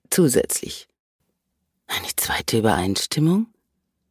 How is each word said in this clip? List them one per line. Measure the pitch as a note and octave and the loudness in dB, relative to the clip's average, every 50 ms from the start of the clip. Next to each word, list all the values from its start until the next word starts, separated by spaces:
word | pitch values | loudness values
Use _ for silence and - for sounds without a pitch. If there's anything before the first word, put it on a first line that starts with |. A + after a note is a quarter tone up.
| _ _ | _ _
zusätzlich. | - - F3 C3+ A#2+ - - - - - - - - - - _ _ _ _ _ _ _ _ _ _ _ _ _ _ _ _ _ _ _ _ | 2 2 4 4 4 2 2 0 -2 -6 -6 -10 -12 -14 -18 _ _ _ _ _ _ _ _ _ _ _ _ _ _ _ _ _ _ _ _
Eine | - - - - - - | -10 -10 -8 -8 -8 -6
zweite | - - - - - - - - A2+ | -6 -4 -4 -4 -4 -2 0 0 2
Übereinstimmung? | G#2 A2 E2+ E2+ F#2 G2 G2 - - - - D3+ D3+ E3 F3+ G#3 A3+ - _ _ _ _ _ _ _ _ _ _ _ _ | 4 2 2 2 0 -2 -2 -4 -4 -4 -2 0 2 2 2 2 0 -4 _ _ _ _ _ _ _ _ _ _ _ _